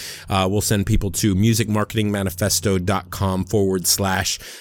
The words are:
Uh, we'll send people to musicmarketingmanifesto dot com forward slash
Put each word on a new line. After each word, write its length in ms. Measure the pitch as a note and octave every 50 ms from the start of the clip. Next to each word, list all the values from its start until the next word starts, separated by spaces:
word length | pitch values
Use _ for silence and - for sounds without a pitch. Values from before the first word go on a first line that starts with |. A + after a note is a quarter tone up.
| - - - - - -
Uh, 200 | G2+ F#2+ F#2+ F#2
we'll 100 | G2+ G#2
send 260 | - - A2+ G2+ F#2+
people 260 | - G#2+ G2 G2 G2
to 240 | - - - G#2+ F#2+
musicmarketingmanifesto 1500 | F#2 G#2 A#2 A2+ G#2 A2+ G#2 G#2 G#2+ G#2 - - A2 G#2+ G#2 G2+ G2+ G2 G2 F#2 - G#2+ G2 - - - G#2+ F#2+ F#2+ F2+
dot 260 | F#2 G2 F#2+ - F2+
com 340 | F2+ - G2 F#2+ F#2+ F#2 F2
forward 420 | - - G#2 G2 F#2+ F#2+ F#2 E2+
slash 540 | - - - G2 F#2+ F#2 F#2+ F#2 - - - - - - -